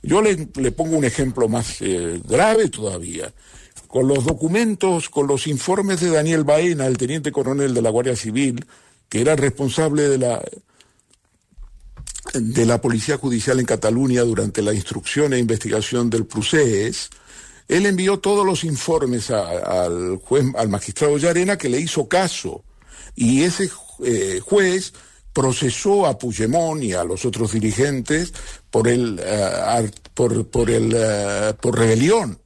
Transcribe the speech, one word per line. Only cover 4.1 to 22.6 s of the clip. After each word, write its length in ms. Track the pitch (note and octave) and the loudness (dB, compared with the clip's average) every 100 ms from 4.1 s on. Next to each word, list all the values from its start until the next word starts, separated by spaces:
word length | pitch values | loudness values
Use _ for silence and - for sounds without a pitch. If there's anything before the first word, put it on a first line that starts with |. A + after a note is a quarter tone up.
| C#3 B2+ | 2 0
documentos, 840 | D#3+ D#3+ G3+ A3+ G3 G3 E3+ - | -2 0 0 0 0 0 0 -2
con 180 | - C#3+ | -2 0
los 200 | C#3 D#3 | 0 -2
informes 540 | C#3 - F#3+ G3 F3+ | -4 -2 0 0 0
de 100 | F3 | 2
Daniel 340 | D#3 D#3 D#3+ | 2 2 0
Baena, 400 | D3 D3+ F3 D#3 C3 | 2 2 2 0 -2
el 120 | B2 | -2
teniente 340 | B2 D#3 D3 | -2 -4 -4
coronel 400 | C#3 C3 C#3 C#3 | -2 -2 0 0
de 80 | A#2+ | 0
la 80 | A2+ | 0
Guardia 260 | A2 B2+ | 0 0
Civil, 520 | A#2 A2+ A2+ C#3 A#2+ - - _ _ _ | -2 -4 -2 -2 -4 -10 -20 _ _ _
que 140 | G#2+ | 0
era 120 | C3 | 2
responsable 760 | D3+ C#3 - C#3 - D#3+ D3 D3 | 2 0 0 -4 0 0 2 2
de 80 | C3+ | 2
la, 260 | B2 A2+ - - _ _ _ _ _ _ _ _ _ - - - - - - - - | 2 -2 -6 -14 _ _ _ _ _ _ _ _ _ -20 -20 -20 -20 -18 -16 -14 -8
de 320 | C3 A2 A#2+ A2+ | -4 -2 2 2
la 120 | A#2 | 2
Policía 340 | A#2+ A2+ B2+ C#3+ | 0 -2 -2 -2
Judicial 420 | C#3 A#2+ A#2+ B2+ | -2 -2 0 0
en 60 | |
Cataluña 560 | A#2+ G#2+ G#2+ A#2 C3+ B2 | 0 0 0 2 2 2
durante 400 | A#2+ A2 G#2 - | 2 0 -2 -2
la 140 | G#2 | 0
instrucción 580 | G#2 - G#2 - C#3+ D3 | -2 -4 -8 -4 0 2
e 60 | B2+ | 2
investigación 720 | A2+ A2+ A2 G#2+ G2+ B2 A#2+ | 0 -2 -2 -4 -2 -2 0
del 160 | A2+ A2 | 0 -2
Procés, 800 | A2 G2+ D#3 C3 G2+ A2 - - - - - - - _ | -4 0 2 4 2 -2 -6 -10 -16 -20 -20 -20 -20 _
él 200 | F3 G3+ | 2 2
envió 320 | F#3 F#3 G3 | 2 2 2
todos 260 | G3 G3+ | 2 2
los 200 | G3 F3 | 2 0
informes 680 | E3 C#3 - D#3+ C3 B2 - | -2 -4 0 0 0 -2 -2
a, 540 | A2+ F2 F2 - F#2 | -2 -2 -4 -2 0
al 340 | F2+ F2 F2+ F#2 | 0 -2 -4 -6
juez, 260 | - C3+ C3 B2+ | 0 2 2 0
al 120 | A2 | -2
magistrado 480 | G2 - - D3 D3 | -2 -6 0 2 2
Llarena, 400 | E3+ E3+ F#3 G3+ | 2 2 0 -2
que 140 | C3+ | -2
le 100 | B2+ | -2
hizo 260 | E3 - - | -2 -2 0
caso. 580 | F3 F#3 - - - | 0 0 -4 -8 -10